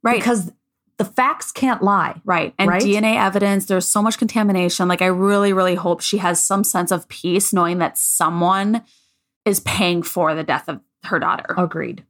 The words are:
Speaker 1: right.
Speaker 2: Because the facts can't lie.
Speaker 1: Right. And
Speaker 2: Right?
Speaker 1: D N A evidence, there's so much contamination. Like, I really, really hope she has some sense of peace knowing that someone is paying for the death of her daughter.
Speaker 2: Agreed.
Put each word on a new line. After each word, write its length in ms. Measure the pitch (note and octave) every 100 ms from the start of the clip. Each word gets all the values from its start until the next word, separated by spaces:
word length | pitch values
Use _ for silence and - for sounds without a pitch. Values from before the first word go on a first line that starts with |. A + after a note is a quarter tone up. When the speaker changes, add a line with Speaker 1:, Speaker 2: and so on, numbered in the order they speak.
Speaker 1:
right. 140 | A#3 A#3+
Speaker 2:
Because 360 | A#3 A#3 E3+ _ _ _ _ -
the 80 | G3+
facts 460 | - B3+ - -
can't 320 | - C4 A#3
lie. 380 | G3 G3 D#3 -
Speaker 1:
Right. 320 | - F3 D3 -
And 120 | G3
Speaker 2:
Right? 100 | F3+
Speaker 1:
D 140 | G3+ G3+
N 60 |
A 140 | A3 A3+
evidence, 480 | G3 G3+ G3+ G3 F#3+
there's 220 | F#3 F3+
so 140 | G#3+
much 160 | G#3+ A3
contamination. 720 | A3+ A3 G#3 F#3 F3 - F3+
Like, 140 | F3
I 60 | F#3
really, 440 | F3+ G3 G3+ G3+
really 220 | F#3+ F#3 F3+
hope 240 | F3 E3+
she 160 | - G3
has 220 | F3+ E3
some 220 | - G3
sense 280 | - F#3 F3
of 160 | F3+ -
peace 420 | - F3+ F3+ -
knowing 240 | F#3+ E3+ F3
that 180 | E3 -
someone 880 | - - D#3+ E3+ F3 F#3+ G3+ A3+ - _ _ _ _ _ -
is 140 | F#3+
paying 420 | - F#3 F3+ F3
for 320 | E3+ F3+ D#3
the 100 | D#3+
death 240 | D#3 C#3+ -
of 100 | D3+ _ _
her 160 | - F3
daughter. 340 | F3 - - -
Speaker 2:
Agreed. 460 | F3 E3 - -